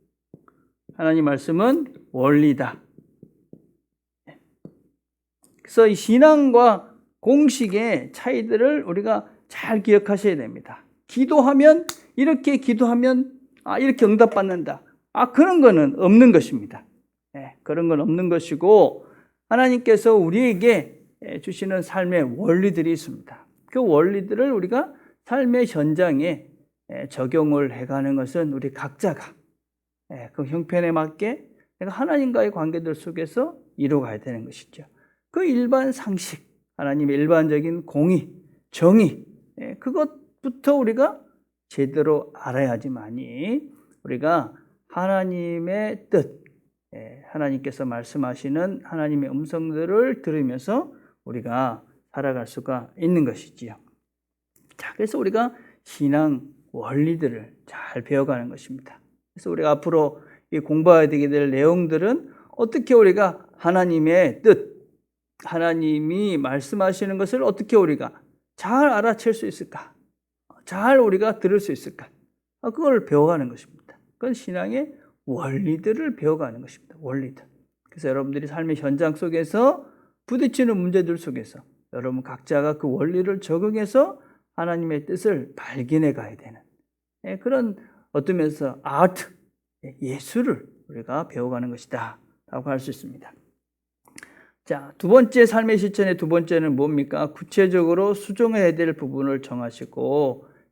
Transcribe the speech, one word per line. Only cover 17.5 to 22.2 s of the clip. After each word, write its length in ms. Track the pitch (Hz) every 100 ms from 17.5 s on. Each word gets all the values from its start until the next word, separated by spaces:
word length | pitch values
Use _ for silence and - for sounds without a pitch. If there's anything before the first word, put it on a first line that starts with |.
| -
그런 260 | - 156 165
건 120 | 156
없는 280 | 147 165 180
것이고 760 | 170 - 147 180 214 175 - - _ _ _ _
하나님께서 680 | 233 254 247 240 214 226
우리에게, 840 | 220 165 190 254 190 233 208 143 - _ _
예, 180 | - -
주시는 420 | - 185 190 190
삶의 520 | 175 190 180 180